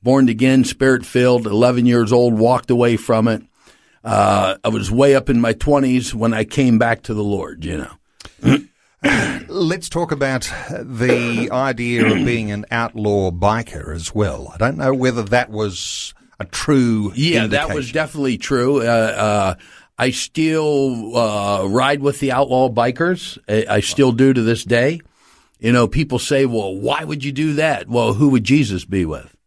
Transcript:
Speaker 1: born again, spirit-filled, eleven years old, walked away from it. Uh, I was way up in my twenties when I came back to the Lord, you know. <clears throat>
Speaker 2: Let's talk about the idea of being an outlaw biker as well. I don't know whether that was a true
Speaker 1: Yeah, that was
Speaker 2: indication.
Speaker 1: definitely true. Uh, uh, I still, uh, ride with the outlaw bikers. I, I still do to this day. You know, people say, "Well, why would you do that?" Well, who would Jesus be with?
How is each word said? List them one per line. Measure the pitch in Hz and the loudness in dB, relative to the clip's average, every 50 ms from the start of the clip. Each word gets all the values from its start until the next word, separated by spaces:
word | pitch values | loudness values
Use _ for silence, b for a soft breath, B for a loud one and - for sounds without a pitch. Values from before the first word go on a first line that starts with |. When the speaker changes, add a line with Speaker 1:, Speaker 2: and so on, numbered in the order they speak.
Speaker 1:
born | - 123 131 139 135 120 | 2 2 4 4 4 2
again, | 117 107 127 131 131 135 127 | 2 2 2 4 4 4 2
spirit-filled, | - - _ 135 135 131 120 127 - - 123 123 127 123 120 117 | 2 0 _ 2 2 2 2 0 -2 0 2 4 4 2 2 0
eleven | 107 101 107 120 123 123 123 120 | 0 2 2 4 4 4 4 2
years | 123 120 120 117 104 | 4 4 4 2 4
old, | 120 120 123 120 117 107 | 4 4 4 4 2 2
walked | 113 117 127 120 - - | 2 2 2 0 0 -2
away | 123 120 120 120 117 | 0 2 2 2 2
from | 107 - - 117 110 110 117 | 0 0 0 0 2 2 2
it. | 110 107 - _ b b b b b b b b b b _ | 0 -2 -6 _ b b b b b b b b b b _
Uh, | 113 110 104 101 104 101 98 95 95 98 - | -2 2 2 4 4 4 2 2 0 -2 -2
I | - 113 | -4 -2
was | 110 107 101 95 | -2 -2 -4 -2
way | 110 120 135 143 139 | 2 4 4 6 4
up | 135 131 - | 4 2 2
in | 131 117 | 0 2
my | 117 113 113 | 2 0 -2
twenties | - - 147 143 143 139 131 127 127 123 - - | -2 0 2 2 2 2 2 0 0 -2 -4 -6
when | 110 107 117 113 | -2 -2 -2 0
I | 110 107 | -2 -4
came | 107 - - 135 123 113 110 | -2 0 0 2 4 4 4
back | 117 117 113 - _ | 4 2 0 -4 _
to | - 113 | -8 -6
the | 104 104 | -4 -2
Lord, | 104 101 92 80 76 73 78 78 | -2 -2 -4 -6 -8 -12 -12 -10
you | 78 90 78 67 - - _ B B B B B B B B | -8 -8 -8 -8 -10 -14 _ B B B B B B B B
know. | - - - 294 | 2 2 2 2
<clears throat> | - _ _ _ _ _ _ _ - 285 - 226 - - - - - - | 0 _ _ _ _ _ _ _ -2 0 0 0 -2 -4 -6 -10 -12 -10
Speaker 2:
Let's | 160 190 180 160 175 185 - - | -4 -2 -2 -2 -2 -4 -8 -8
talk | - 165 170 165 | -4 -4 -4 -4
about | 165 139 139 135 131 127 - - - B B B - 113 | -4 -4 -2 -2 -2 -4 -6 -8 -10 B B B -12 -12
the | 117 123 131 110 123 127 123 120 120 120 117 113 120 - | -12 -12 -4 -2 2 2 2 2 0 -2 -2 -2 -2 -2
idea | - 127 135 135 127 113 120 120 120 117 113 | -2 -2 -2 -2 -4 -4 -4 -4 0 0 2
of | 107 107 - - | 2 2 0 0
being | 120 117 117 110 104 | -2 -2 -2 -4 -6
an | 104 104 104 _ | -6 -8 -8 _
outlaw | - 117 117 113 - 107 107 107 101 101 98 95 | -4 -4 -4 -6 -6 -4 -2 0 0 2 0 -2
biker | 87 87 95 101 107 113 - - - 80 67 - 76 | -2 0 0 0 0 0 -4 -8 -12 -12 -12 -10 -10
as | 82 85 - - | -10 -10 -6 -2
well. | 104 104 95 - - - - - | -2 -2 -2 -2 -8 -12 -14 -6
I | |
don't | - 107 123 139 - | -2 -2 -2 -2 -2
know | 139 131 135 | -2 0 0
whether | 131 127 127 120 120 110 | 2 0 0 0 -2 -2
that | 101 117 123 120 117 | 0 0 0 0 0
was | 110 107 107 101 90 - - - - - - - b b b b b b | -4 -4 -4 -4 -4 -8 -10 -10 -10 -10 -12 -14 b b b b b b
a | 101 | -14
true | - - - - - 151 135 123 120 113 110 104 104 95 | -10 -10 -8 0 2 2 4 4 4 2 0 -2 -4 -2
Speaker 1:
Yeah, | 120 143 165 170 120 110 107 | 0 0 2 2 2 0 0
that | 98 143 151 160 | 0 -2 -2 -2
was | - | -4
Speaker 2:
indication. | 151 131 120 113 | -6 -6 -4 -4
Speaker 1:
definitely | 156 156 151 - 151 139 131 123 101 | -4 -4 -4 -4 -4 -2 -2 -2 -4
true. | - - 139 127 120 131 143 135 | -2 -2 0 0 2 2 2 2
Uh, | 113 | 2
uh, | 117 117 113 113 107 - 98 104 107 104 104 98 95 90 B B B B B B B _ - | 2 2 2 2 0 0 0 0 0 2 2 0 0 -2 B B B B B B B _ -4
I | 120 131 | -2 -2
still, | 123 - - - _ 160 156 160 156 160 156 151 147 139 139 135 123 117 110 110 117 | -2 -4 -8 -8 _ -2 -2 0 0 0 0 0 2 2 0 0 -2 -4 -8 -4 0
uh, | 120 117 110 104 104 101 101 101 98 95 | 0 0 0 0 -2 0 0 0 0 0
ride | 98 101 123 127 139 147 139 | 0 0 0 2 2 0 0
with | 135 143 139 - | 0 -2 -2 -2
the | 139 135 | -4 -2
outlaw | 127 127 143 139 127 127 131 127 | 0 0 0 0 2 2 2 2
bikers. | 113 117 117 123 120 - 170 175 185 175 - - - - _ - | 2 0 0 0 0 -2 -2 -2 -2 -4 -6 -14 -16 -16 _ -2
I, | 104 110 110 - 104 | -2 -2 0 0 -2
I | 104 | -2
still | 101 - - - 139 127 | -2 -2 2 2 4 4
do | 123 113 131 135 | 4 4 4 4
to | 131 123 | 4 4
this | 113 110 117 107 - | 2 0 0 -2 0
day. | 92 120 117 123 143 165 165 - b b b b b b b b b b b | 0 0 2 2 0 -2 -4 -10 b b b b b b b b b b b
You | 110 113 | 0 2
know, | 120 123 120 | 4 4 4
people | - - 151 156 147 120 117 | 2 2 -2 -2 0 -2 -6
say, | - - 147 135 139 | -2 0 2 2 2
"Well, | 131 117 113 101 98 95 | 2 0 -2 -4 -4 -6
why | 95 107 123 139 151 160 | -4 -2 -2 -2 -2 -4
would | 151 151 147 | -6 -8 -8
you | 127 143 | -6 -8
do | 139 131 156 156 147 | -4 -2 -2 -2 0
that?" | 143 156 160 139 98 90 - | 0 0 0 -2 -4 -6 -2
Well, | 117 120 117 110 107 | -2 0 0 0 0
who | 101 143 143 | 2 2 4
would | 135 123 104 | 4 2 2
Jesus | 95 135 156 143 101 98 90 - | 4 2 2 2 0 -2 -6 -6
be | - 98 95 90 | -2 -2 -2 -2
with? | 78 - - - - _ _ _ | -2 -4 -10 -12 -18 _ _ _